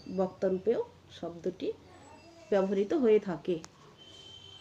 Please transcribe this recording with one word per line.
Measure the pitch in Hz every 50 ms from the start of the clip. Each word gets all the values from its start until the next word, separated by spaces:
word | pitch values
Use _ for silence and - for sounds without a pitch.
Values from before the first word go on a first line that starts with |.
| - - - 185
বক্তা | 190 185 - - - 190
রূপেও | 185 185 185 214 233 392 480 - - - - -
শব্দটি | - - - 170 170 170 160 - - - 269 392 453 - - - - - - - - - - - - - - -
ব্যবহৃত | 220 196 190 190 202 190 208 208 320
হয়ে | 339 262 226 214 214
থাকে। | 208 202 175 151 - - 180 165 165 - - - - - - - - - - - - - - - - - - -